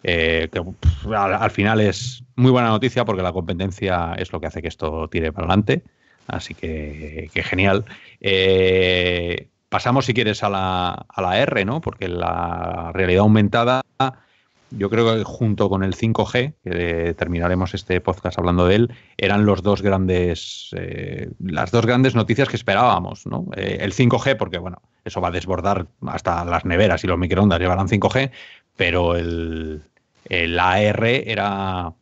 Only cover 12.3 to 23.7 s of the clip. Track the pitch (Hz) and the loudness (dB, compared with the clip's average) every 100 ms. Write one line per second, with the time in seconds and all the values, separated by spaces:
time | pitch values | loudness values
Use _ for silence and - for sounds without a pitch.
12.3 | 85 87 87 85 87 85 90 92 92 104 | -4 -4 -6 -6 -6 -6 -2 4 6 6
13.3 | 107 104 120 120 127 - _ 131 120 _ | 6 6 2 2 0 -4 _ -4 -4 _
14.3 | _ _ _ _ 123 98 113 117 113 - | _ _ _ _ -6 0 2 2 2 -2
15.3 | - 113 101 101 95 95 92 113 107 101 | -2 -2 2 2 2 0 0 0 0 0
16.3 | 127 135 - 95 87 87 85 85 80 85 | 0 -2 -6 -6 -4 -2 -2 -2 -2 -2
17.3 | 85 87 92 92 90 - 90 - 92 90 | 0 0 0 -2 -4 -2 -2 0 -4 -4
18.3 | 90 87 87 90 104 120 120 _ - 98 | -2 2 4 4 4 2 -2 _ -4 0
19.3 | 101 104 95 92 95 101 95 92 90 90 | 4 4 2 2 0 2 2 2 2 0
20.3 | 82 - - - - - - 69 - - | -2 -8 -14 -12 -10 -10 -10 -10 -10 -12
21.3 | - 92 76 90 117 113 123 131 123 107 | -10 -6 -4 0 2 2 4 4 2 2
22.3 | 117 135 - - 101 123 95 90 - - | 2 0 0 0 2 4 2 -2 -10 -8
23.3 | 110 - 98 98 | -6 -6 -6 -6